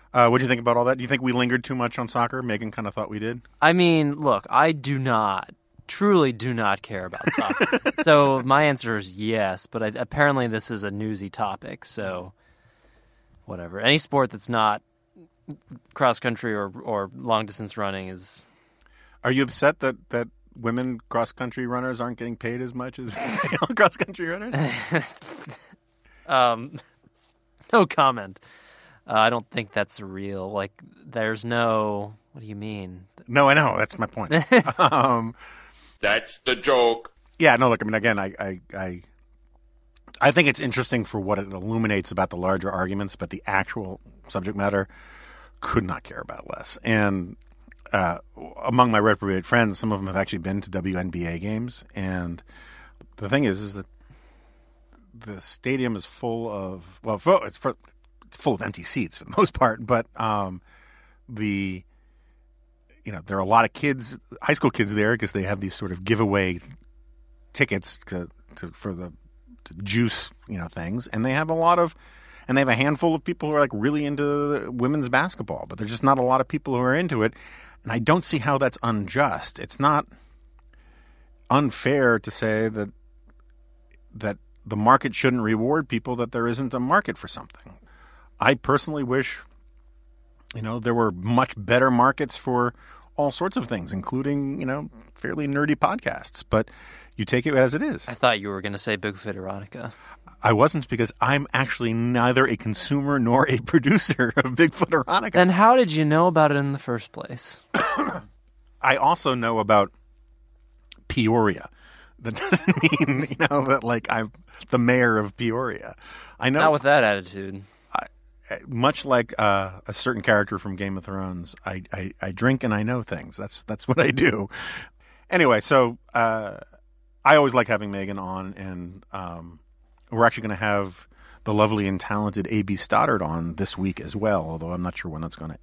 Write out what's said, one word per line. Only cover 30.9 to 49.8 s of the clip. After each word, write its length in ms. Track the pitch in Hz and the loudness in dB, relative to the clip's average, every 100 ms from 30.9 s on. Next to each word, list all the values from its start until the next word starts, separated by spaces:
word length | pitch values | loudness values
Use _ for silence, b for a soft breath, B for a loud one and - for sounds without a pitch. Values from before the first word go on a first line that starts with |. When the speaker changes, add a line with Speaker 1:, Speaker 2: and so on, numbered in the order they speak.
| _ 151 | _ -10
Speaker 2:
there's 400 | 120 110 110 113 | -4 -2 -2 -2
no, 720 | 117 117 110 107 104 104 107 _ | 0 2 2 0 -4 -8 -14 _
what 100 | 139 | -20
do 60 | 110 | -14
you 80 | 101 | -12
mean? 500 | 107 104 92 90 95 _ - | -10 -10 -12 -14 -20 _ 0
Speaker 1:
No, 200 | 127 139 | 6 8
I 60 | |
know. 220 | 143 143 92 | 8 4 2
That's 220 | 107 - | -2 -2
my 80 | 110 | -6
point. 260 | - 104 156 - 254 | -4 0 2 6 4
Speaker 2:
<laughs> 220 | - - | 4 4
Speaker 1:
Um, 560 | 180 147 131 120 113 - B B B B B B | 4 6 6 4 0 -8 B B B B B B
Speaker 3:
That's 380 | 101 110 - - | 0 0 -2 -8
the 160 | - 123 | -4 -2
joke. 560 | 139 131 120 117 - _ _ - | 2 4 4 2 -6 _ _ 2
Speaker 1:
yeah, 180 | 160 120 | 4 6
no, 120 | 127 | 6
look, 140 | 113 | 4
I 20 | 107 | 0
mean, 80 | |
again, 240 | 110 117 104 | 0 2 0
I, 160 | 95 95 | -2 -6
I, 200 | 98 92 - 98 | -8 -10 -12 -10
I, 260 | 95 90 - _ _ _ _ _ _ _ _ _ - - | -10 -10 -16 _ _ _ _ _ _ _ _ _ -16 2
I 120 | 139 | 4
think 160 | 151 147 | 6 4
it's 120 | 127 | 2
interesting 460 | 139 120 120 123 107 | -2 -2 -2 -2 -2
for 140 | 107 | -4
what 180 | 95 101 | -2 -4
it 160 | 98 | -4
illuminates 560 | 95 98 113 110 101 90 | -8 -6 -2 0 0 -2
about 220 | 90 95 | -2 -4
the 60 | 87 | -2
larger 340 | 92 95 92 | -2 -2 -2
arguments, 440 | 95 92 98 101 - | -4 -4 -4 -6 -8
but 140 | 87 | -12
the 140 | - - | -10 -2
actual 540 | 98 98 - 95 92 - - - | -2 -2 -6 -10 -12 -18 -20 -10
subject 300 | 101 92 104 | -8 -6 -2
matter 300 | 120 101 98 B B B B B B B | 0 0 -2 B B B B B B B
could 220 | - - | -2 -2
not 200 | 90 - | -2 -6
care 160 | - - | -12 -16
about 280 | - - - | -14 -14 -14
less. 280 | - - - | -12 -10 -8
And, 540 | - 110 101 98 90 - - _ - - - | 0 2 2 0 -6 -12 -20 _ -20 -20 -4
uh, 240 | 104 87 85 - - 80 - | 0 0 -4 -10 -18 -18 -10
among 280 | 127 123 123 | -2 4 6
my 80 | 107 | 6
reprobate 460 | 107 101 98 95 87 | 4 4 2 -2 2
friends, 340 | 120 113 | 2 2
some 120 | 95 | 0